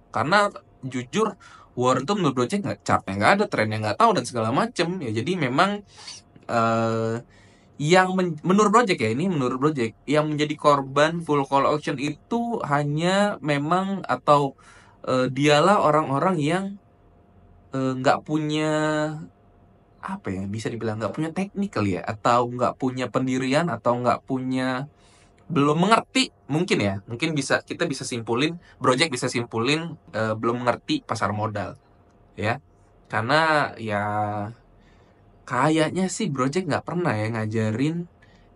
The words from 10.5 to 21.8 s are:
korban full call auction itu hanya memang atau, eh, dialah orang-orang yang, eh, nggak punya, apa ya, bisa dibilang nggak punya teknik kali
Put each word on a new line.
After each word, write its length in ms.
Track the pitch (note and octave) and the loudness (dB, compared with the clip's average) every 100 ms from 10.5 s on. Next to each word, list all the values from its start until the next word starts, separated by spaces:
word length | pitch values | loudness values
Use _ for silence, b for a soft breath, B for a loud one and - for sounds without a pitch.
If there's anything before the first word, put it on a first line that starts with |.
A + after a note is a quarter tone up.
| D3+ | 0
korban 680 | D3+ C#3 C3+ C3+ D#3 E3+ | 2 2 2 2 2 2
full 200 | E3 C#3+ C3+ | 0 0 2
call 160 | C#3 | 2
auction 320 | A#2+ D3+ D#3+ D3 | 2 0 -2 -4
itu 640 | D3 - _ A#3 A#3 A3+ | -6 -8 _ -4 -2 -4
hanya 760 | C#3+ C#3+ D3 D3+ E3+ G3 G#3 - | -2 0 0 0 0 2 0 -2
memang 640 | D3+ C#3+ D3+ F3+ F#3+ G3 | -2 -2 0 0 0 -4
atau, 480 | - B2+ - D3 C#3 - b b b b - | -4 -2 4 4 2 -6 b b b b -2
eh, 240 | B2+ C3 | 0 0
dialah 480 | B2+ D3 D3 F3 G#3 | 2 4 6 6 4
orang-orang 560 | D3+ D3+ D#3 C#3 F3 F3 | 4 2 2 0 0 0
yang, 240 | D3 F3+ G3 G3+ - _ _ _ _ _ - - _ | 0 -2 -4 -10 -18 _ _ _ _ _ -20 -20 _
eh, 200 | C3+ C3 C3 | -4 -2 0
nggak 240 | C3 - | 0 0
punya, 520 | - D#3 D3+ D3+ D#3 D3+ D#3 D3+ D#3 D3+ E3 _ _ _ _ _ _ _ | 0 -4 -2 0 0 0 0 0 -2 -6 -14 _ _ _ _ _ _ _
apa 280 | - G3 - | -10 -8 -6
ya, 160 | F#2+ | -6
bisa 240 | G2 A2 - | -6 -6 -8
dibilang 320 | A2+ A2 G#2+ | -6 -6 -4
nggak 120 | G#2 - | -4 -4
punya 160 | D#3 | -4
teknik 400 | D#3+ G3 G3 G3+ | -4 -6 -4 -4
kali 240 | - | -2